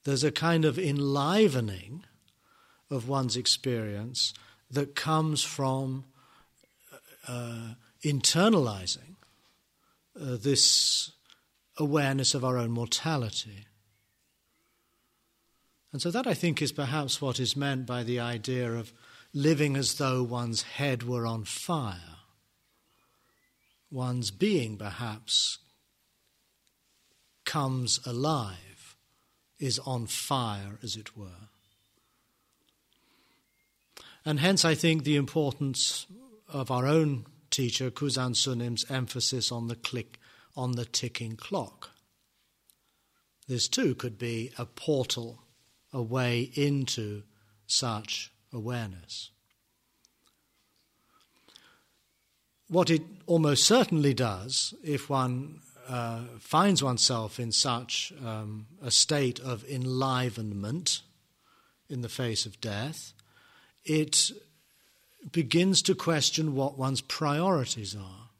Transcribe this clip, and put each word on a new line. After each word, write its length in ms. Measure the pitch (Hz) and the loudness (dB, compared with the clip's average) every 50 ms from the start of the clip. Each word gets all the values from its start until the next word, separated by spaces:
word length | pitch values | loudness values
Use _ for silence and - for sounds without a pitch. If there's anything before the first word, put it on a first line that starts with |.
| _ | _
There's 200 | 143 139 127 135 | 0 0 2 2
a 80 | 151 | 2
kind 340 | 143 - 156 165 170 165 156 | 0 0 2 2 4 6 4
of 120 | 156 123 165 | 4 2 2
enlivening 1300 | 190 151 139 143 143 139 139 143 139 151 180 214 220 196 131 127 117 107 98 92 92 98 123 175 - - _ _ _ _ _ _ _ _ _ _ _ _ _ _ _ _ | 0 0 0 2 2 2 2 2 2 2 4 6 6 6 4 2 -2 -2 -4 -8 -10 -12 -14 -16 -16 -18 _ _ _ _ _ _ _ _ _ _ _ _ _ _ _ _
of 180 | 139 131 113 123 | -6 -6 -4 -2
one's 300 | 139 135 131 123 110 127 | -2 0 0 0 -2 0
experience 960 | 123 - - - - 131 123 117 110 107 101 101 107 120 131 - - - - - - - - _ _ _ | 2 0 0 2 0 -2 -2 -2 -2 -4 -6 -6 -8 -6 -4 -2 -2 -2 -4 -8 -20 -20 -20 _ _ _
that 260 | 127 135 143 139 143 | -2 -2 -2 -2 -4
comes 480 | - - 151 160 156 160 156 151 135 - | -4 0 2 2 2 2 2 2 0 -2
from, 600 | - - - 139 135 131 135 135 131 131 135 131 - _ _ _ _ _ - _ _ _ _ _ _ _ _ _ - - - _ - - - - - | -2 -2 -2 0 0 0 0 -2 -4 -4 -6 -8 -12 _ _ _ _ _ -20 _ _ _ _ _ _ _ _ _ -20 -20 -20 _ -20 -20 -20 -12 -10
uh, 480 | 123 123 120 117 117 113 113 113 117 - _ _ _ _ - | -8 -8 -8 -8 -8 -8 -10 -10 -12 -16 _ _ _ _ 0
internalizing, 1120 | 151 147 135 - - - 156 185 220 226 185 139 117 104 98 92 90 - - - - 190 _ - _ _ _ _ _ _ _ _ _ _ _ _ _ _ _ _ _ _ 233 | 0 0 4 4 4 6 6 6 8 8 6 4 2 0 -4 -4 -6 -6 -6 -8 -20 -20 _ -20 _ _ _ _ _ _ _ _ _ _ _ _ _ _ _ _ _ _ -10
uh, 160 | 160 135 127 | -6 -6 -6
this 760 | 113 101 143 139 - - - - - - - - - - - - _ _ _ - _ _ _ _ _ _ _ _ - | -2 2 2 4 6 6 6 6 6 4 4 2 0 -2 -4 -8 _ _ _ -20 _ _ _ _ _ _ _ _ -2
awareness 560 | 156 143 143 156 143 135 135 135 135 - - | 0 2 4 4 4 4 2 2 2 2 2
of 100 | 139 123 | 2 2
our 140 | 131 127 123 | 2 0 0
own 140 | 117 113 | 0 0
mortality. 960 | 117 117 117 117 - - - 165 160 143 120 107 - - - 110 101 98 104 _ _ _ _ _ _ _ _ _ _ _ _ _ _ _ _ _ _ _ _ _ _ _ _ _ _ _ _ _ _ _ _ _ _ _ _ _ _ _ _ _ _ _ _ _ - | 0 -2 -2 0 -2 -2 0 0 0 0 -2 -2 -4 -6 -6 -6 -12 -18 -18 _ _ _ _ _ _ _ _ _ _ _ _ _ _ _ _ _ _ _ _ _ _ _ _ _ _ _ _ _ _ _ _ _ _ _ _ _ _ _ _ _ _ _ _ _ -8
And 80 | 139 | -4
so 100 | - 175 | -4 -2
that, 160 | 170 233 262 262 | -2 -2 0 0
I 60 | 180 | 0
think, 280 | - - 170 147 - | 2 2 0 0 2
is 120 | 151 135 - | -2 -2 -2
perhaps 480 | - 143 117 143 156 147 131 - - | -2 -4 -2 -2 -2 -2 -2 -2 -2
what 180 | 143 131 123 - | -2 -2 -2 0
is 160 | 131 113 - | 0 -2 0
meant 300 | 139 143 139 135 131 127 | -2 -2 -2 -2 -2 -4
by 180 | 117 123 123 120 | -4 -4 -4 -2
the 160 | 113 123 123 | -2 -2 -2
idea 540 | 120 120 120 117 107 - 127 127 123 117 113 | -2 -4 -4 -6 -4 -4 -2 -2 -2 -2 -2
of 180 | 117 113 113 - _ - - - - - _ - | -4 -6 -8 -14 _ -20 -20 -20 -20 -20 _ -4
living 440 | 143 139 151 165 139 151 147 135 139 | 2 4 4 6 6 4 2 2 0
as 180 | 135 - - | 0 0 -2
though 260 | - 147 131 127 127 | 0 0 0 2 0
one's 420 | 123 117 120 120 120 117 113 110 - | 0 -2 -2 -4 -4 -2 -2 -4 -4
head 400 | - - - 139 143 131 117 120 | -6 -4 -2 0 0 0 -2 -2
were 220 | 120 123 120 117 | -4 -2 -2 -2
on 200 | 113 113 110 107 | -2 -2 -4 -6
fire. 720 | - - - - - 175 156 131 107 92 87 85 82 80 - _ _ _ _ _ _ _ _ _ _ _ _ _ _ _ _ _ _ _ _ _ _ _ _ _ _ _ _ _ _ _ _ _ _ | -6 -8 -8 -4 -2 -2 -2 -2 -4 -6 -8 -14 -18 -20 -20 _ _ _ _ _ _ _ _ _ _ _ _ _ _ _ _ _ _ _ _ _ _ _ _ _ _ _ _ _ _ _ _ _ _
One's 420 | - 127 127 127 123 123 117 101 | -8 -6 -4 -2 -2 -2 -2 -4
being, 460 | 98 - 185 214 208 165 123 110 110 98 | 0 0 2 4 4 2 0 0 -6 -8
perhaps, 840 | 107 101 - - 123 113 107 113 - - - - - - - - _ _ _ _ _ _ _ _ _ _ _ _ _ _ _ _ _ _ _ _ _ _ _ _ _ _ _ _ _ _ _ _ _ _ _ _ _ | -8 -10 -8 -6 -6 -8 -8 -10 -6 0 2 2 2 2 -2 -6 _ _ _ _ _ _ _ _ _ _ _ _ _ _ _ _ _ _ _ _ _ _ _ _ _ _ _ _ _ _ _ _ _ _ _ _ _
comes 540 | - - 156 143 131 131 131 123 113 - - - | -4 -2 -2 -2 0 -2 -2 0 0 -2 -2 -2
alive, 880 | 127 120 120 135 156 160 139 117 101 92 87 92 95 - - - - - _ _ _ _ _ _ _ _ _ _ _ _ _ | -6 -4 -2 0 0 0 0 -2 -6 -10 -14 -18 -20 -20 -20 -20 -20 -20 _ _ _ _ _ _ _ _ _ _ _ _ _
is 200 | 147 131 113 131 | -4 -2 -2 -2
on 280 | - 135 131 120 117 101 | -2 -4 -4 -4 -4 -4
fire, 680 | - - - - 147 131 123 113 104 101 98 101 101 107 - | -6 -6 -2 -2 -2 0 0 -2 -4 -6 -8 -10 -12 -12 -10
as 120 | 110 101 | -10 -10
it 200 | 110 104 - - | -10 -10 -16 -16
were. 320 | 107 101 92 87 90 104 104 _ _ _ _ _ _ _ _ _ _ _ _ _ _ _ _ _ _ _ _ _ _ _ _ _ _ _ _ _ _ _ _ _ _ _ _ _ _ _ _ _ _ _ _ _ _ _ _ _ - - - - _ _ | -16 -16 -16 -16 -20 -20 -20 _ _ _ _ _ _ _ _ _ _ _ _ _ _ _ _ _ _ _ _ _ _ _ _ _ _ _ _ _ _ _ _ _ _ _ _ _ _ _ _ _ _ _ _ _ _ _ _ _ -20 -20 -20 -20 _ _
And 140 | 156 151 - | -2 0 2
hence, 260 | 147 185 196 180 - | 4 4 4 6 4
I 100 | 165 156 | 4 4
think, 280 | - - 170 160 160 135 | 4 4 4 4 4 2
the 120 | 143 151 | 2 4
importance 880 | 143 143 120 - 160 151 143 131 - 147 135 127 - - - - - - _ 185 220 262 262 226 - _ _ | 4 2 2 0 0 0 0 0 -2 -2 -4 0 0 -2 -2 -2 -4 -8 _ -18 -20 -20 -20 -20 -20 _ _
of 220 | - 139 135 117 | -6 -6 -2 0
our 140 | 131 123 127 | 0 2 2
own 400 | 135 151 160 160 151 143 120 104 - - - _ _ | 4 4 4 4 4 0 -2 -6 -10 -20 -20 _ _
teacher, 420 | - - 135 120 110 - 131 127 | -2 0 0 0 0 -2 -2 -2
Kuzan 440 | - - 147 143 120 127 127 127 120 | -4 -2 -2 -2 0 0 0 0 0
Sunim's 500 | - - 139 127 117 120 120 120 113 - - | 0 0 0 0 -2 -2 -2 -2 -4 -4 -2
emphasis 600 | 135 131 127 113 - 127 117 - - 127 107 - | -2 -4 -2 -2 -4 -2 -2 -2 0 0 -2 -2
on 160 | 123 120 117 117 | -2 -4 -4 -6
the 80 | 117 | -6
click, 440 | 113 - - - 123 113 - - - _ - - - - _ _ | -6 -8 -6 -6 -6 -8 -8 -14 -20 _ -20 -20 -20 -20 _ _
on 180 | 143 127 123 123 | -4 -2 -2 -2
the 120 | 117 120 | -2 -4
ticking 500 | - - - - 120 - - 120 113 110 | -4 -4 -4 -4 -4 -6 -6 -6 -6 -8
clock. 560 | 110 - - 196 185 123 95 - _ - - _ _ _ _ _ _ _ _ _ _ _ _ _ _ _ _ _ _ _ _ _ _ _ _ _ _ _ _ _ _ - - | -10 -8 -4 -4 -4 -4 -4 -10 _ -20 -20 _ _ _ _ _ _ _ _ _ _ _ _ _ _ _ _ _ _ _ _ _ _ _ _ _ _ _ _ _ _ -8 -6
This, 200 | 131 120 - - | -2 -2 -2 0
too, 280 | - - 262 156 123 | 0 2 2 2 0
could 220 | - - 123 107 101 | 0 -4 -8 -8 -6
be 340 | 123 117 117 113 113 127 - - | -6 -4 -4 -4 -6 -8 -8 -10
a 80 | 120 | -10
portal, 800 | - _ - - - 156 135 127 - - 127 117 117 117 117 _ _ _ _ _ _ _ _ _ _ - | -10 _ -8 -2 0 0 0 2 -2 -2 -6 -6 -10 -14 -18 _ _ _ _ _ _ _ _ _ _ -6
a 80 | 131 | -6
way 500 | 120 110 120 131 127 123 120 120 120 120 120 | -4 -2 0 0 2 2 2 0 -2 -2 -2
into 680 | 147 143 143 143 139 131 123 - - 110 104 104 104 104 _ _ _ _ _ _ _ _ - | 0 0 2 2 0 -2 -2 -4 -4 -4 -6 -8 -10 -12 _ _ _ _ _ _ _ _ -2
such 640 | - - - 120 113 107 110 - - - - - _ _ _ _ | 0 0 0 0 -2 -4 -4 -6 -8 -8 -8 -12 _ _ _ _
awareness. 800 | - 120 107 117 123 120 117 101 92 90 82 - - - - - _ _ _ _ _ _ _ _ _ _ _ _ _ _ _ _ _ _ _ _ _ _ _ _ _ _ _ _ _ _ _ _ _ _ _ _ _ _ _ _ _ _ _ _ _ - _ - _ _ _ _ _ _ _ _ _ _ _ _ _ _ _ _ _ _ _ _ | -10 -8 -6 -6 -4 -4 -6 -8 -10 -14 -14 -14 -14 -14 -14 -14 _ _ _ _ _ _ _ _ _ _ _ _ _ _ _ _ _ _ _ _ _ _ _ _ _ _ _ _ _ _ _ _ _ _ _ _ _ _ _ _ _ _ _ _ _ -20 _ -20 _ _ _ _ _ _ _ _ _ _ _ _ _ _ _ _ _ _ _ _
What 200 | 165 180 180 165 | 2 2 4 6
it 140 | 165 156 160 - - - - - | 4 2 2 -4 -16 -18 0 2
almost 380 | 170 170 156 147 143 - - | 4 6 6 6 6 6 6
certainly 480 | - 214 254 240 - 170 156 143 143 131 | 8 8 6 6 6 4 4 4 4 4
does, 600 | 120 131 113 101 92 98 123 131 - - - - - - | 4 0 0 -2 -4 -6 -4 -2 -2 -2 -2 -6 -10 -6
if 260 | 165 147 131 - - | -4 -4 -4 -2 -2
one, 500 | 143 135 127 127 123 127 135 147 156 156 - - - - - - | 0 0 2 0 0 -4 -6 -8 -12 -18 -20 -20 -20 -20 -12 -8
uh, 340 | 127 123 117 117 117 113 120 120 120 110 | -6 -4 -4 -4 -6 -8 -10 -12 -14 -18
finds 420 | - - - 156 185 202 190 151 | -8 2 4 6 6 8 6 4
oneself 580 | 139 135 123 117 - - 131 113 110 104 - - | 4 2 2 4 4 4 4 2 -2 -4 -6 -6
in 120 | 123 117 | -4 0
such, 640 | 107 - - 139 120 120 123 117 - - - - 180 151 127 | 2 2 2 2 2 0 -2 -4 -4 -4 -4 -6 -10 -10 -8
um, 420 | 117 110 107 110 104 107 107 107 113 156 190 | -8 -6 -6 -8 -8 -10 -12 -12 -16 -20 -10
a 80 | - 123 | -4 4
state 500 | 113 - - - 156 147 139 127 117 - | 6 6 6 6 4 2 2 0 0 -4
of 260 | 123 131 127 104 - | -6 -6 -6 -6 -6
enlivenment 1400 | - 143 131 127 127 127 127 135 135 131 127 127 127 104 110 110 107 101 101 98 104 131 175 170 - - - - _ _ _ _ _ _ _ _ _ _ _ _ _ _ _ _ _ | -8 -6 -4 -4 -2 -2 0 0 2 2 0 0 -2 -4 -4 -6 -6 -4 -4 -4 -4 -4 -2 0 -2 -2 -2 -4 _ _ _ _ _ _ _ _ _ _ _ _ _ _ _ _ _
in 120 | 147 123 | -8 -8
the 80 | 120 113 | -8 -8
face 360 | - - 131 117 110 101 - | -6 -4 -2 -2 -2 -2 -4
of 160 | 113 95 - | -4 -6 -8
death, 520 | - 110 101 101 113 147 160 - - - - _ _ _ _ _ _ _ _ - - _ _ _ _ | -6 -4 -4 -4 -6 -6 -8 -10 -14 -16 -18 _ _ _ _ _ _ _ _ -20 -20 _ _ _ _
it 480 | - 156 156 156 151 - - - - - - - _ _ _ _ _ _ _ _ _ _ _ _ _ _ _ - - | 0 2 2 2 2 2 2 2 2 -2 -8 -18 _ _ _ _ _ _ _ _ _ _ _ _ _ _ _ -18 -4
begins 500 | - 165 156 120 - 170 180 190 190 - | 0 0 0 2 4 4 4 6 4 4
to 120 | - - - | 4 4 2
question 600 | - - 165 165 147 127 - - 156 160 156 139 | 2 2 0 2 4 2 2 2 2 0 0 0
what 220 | 135 135 139 143 131 | 0 0 -2 -2 -2
one's 240 | 131 135 135 123 | -2 0 0 -2
priorities 920 | - _ - - 156 147 143 147 175 196 190 156 127 - - 113 107 95 95 | -2 _ -4 -2 0 0 2 2 2 2 2 2 2 0 -4 -6 -6 -8 -8
are 340 | 104 98 95 92 98 113 - _ | -10 -10 -12 -16 -20 -20 -20 _